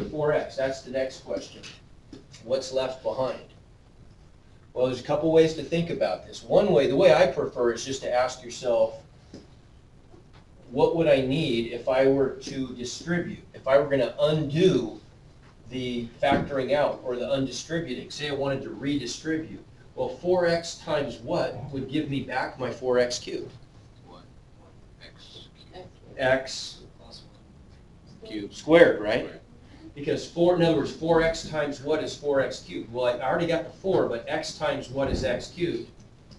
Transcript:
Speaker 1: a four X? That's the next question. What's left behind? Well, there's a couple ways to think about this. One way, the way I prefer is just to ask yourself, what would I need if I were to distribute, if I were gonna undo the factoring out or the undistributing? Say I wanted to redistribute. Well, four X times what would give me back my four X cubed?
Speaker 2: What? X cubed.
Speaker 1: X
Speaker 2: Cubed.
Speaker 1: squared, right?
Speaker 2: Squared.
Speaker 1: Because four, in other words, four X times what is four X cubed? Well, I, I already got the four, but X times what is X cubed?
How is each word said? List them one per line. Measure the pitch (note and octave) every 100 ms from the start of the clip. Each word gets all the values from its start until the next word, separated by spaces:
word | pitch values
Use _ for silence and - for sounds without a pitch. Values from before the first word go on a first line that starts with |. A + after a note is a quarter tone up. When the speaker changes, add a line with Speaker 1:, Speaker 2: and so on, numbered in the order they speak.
| B2
Speaker 1:
a |
four | D3+ D3+
X? | D3 - C3+
That's | C3 C3+
the | C3
next | C3 C3 - C3
question. | C#3 - G#2+ - - - - - - - -
What's | - C3+ -
left | C3 C3 -
behind? | - C3 B2+ - - - - - - - - - - - - - -
Well, | B2 C3
there's | B2
a |
couple | - D3 D#3+
ways | D#3+ D#3+ D3
to |
think | C3+ E3+ E3+
about | D3 - - -
this. | -
One | - E3+ G3+
way, | D3 C3+
the | C#3
way | F#3
I | D#3 F#3
prefer | - C#3 B2+ A#2+
is | A2+
just | C3+ -
to | -
ask | B2 B2+ -
yourself, | A#2+ - B2+ A2+ A2 - - - - - - - - - - - - - - - - - -
what | A#2+ D#3+ E3
would | D#3
I | C3+
need | B2+ D#3 C#3 A#2 A#2
if | A#2+ A2+
I | A2 C3+
were | C#3 C3
to | - - C3+ B2+ A#2+
distribute, | B2 - E3 F3 A2 - -
if | - C3+
I | C#3+
were | D3
gonna | C3+ A#2+ -
undo | D3+ D#3 C#3 D#3+ F#3 B2+ G#2 - - - - - - - -
the | B2+ B2+ A#2+ A#2 -
factoring | C#3 C#3 - C3+ B2
out | D3 C3 -
or | - A#2+
the | -
undistributing? | C3+ B2+ - - E3 - D#3 F#2
Say | - D3
I |
wanted | C3+ C#3 C3+
to | A2
redistribute. | G2+ C#3 C#3+ A#2 - D#3 D#3+ - - - - - -
Well, | -
four | - F3+ F3+ E3+
X | E3+ - -
times | E3 D3+ B2+ A2
what | A#2+ E3+ - - -
would | C3+ -
give | D#3 C#3
me | C3+
back | B2+ - - -
my | A#2+
four | - B2+ B2
X | A#2+ -
cubed? | - - - - - - - - -
Speaker 2:
What? | - - - - - - - - -
X | - - - - - - -
cubed. | F#3 F#3 - - -
Speaker 1:
X | C3 C3 - - - - - - - - - - - - - - - - - - -
Speaker 2:
Cubed. | G#2 G2
Speaker 1:
squared, | - D3+ E3+ D#3 -
right? | G#2 B2
Speaker 2:
Squared. | - - - - - - -
Speaker 1:
Because | D3 D3 - -
four, | E3+ F3 F3
in |
other | E3 C#3+
words, | A#2+
four | - D#3+ D#3+
X | E3 - D3+
times | D#3 C#3+ B2
what | C#3+ D3+
is | B2 -
four | C#3+ C#3
X | B2+ -
cubed? | - C#3 A2
Well, | A#2+ B2
I, | A#2+
I | C3+
already | E3+ D#3+
got | D#3+
the | -
four, | - F#3+ D#3+ B2+
but | A#2 C#3
X | D3+ - -
times | D3 C3+ A#2+
what | C3+ C3+
is | -
X | B2+ B2 -
cubed? | - E3+ A#2 - - - - -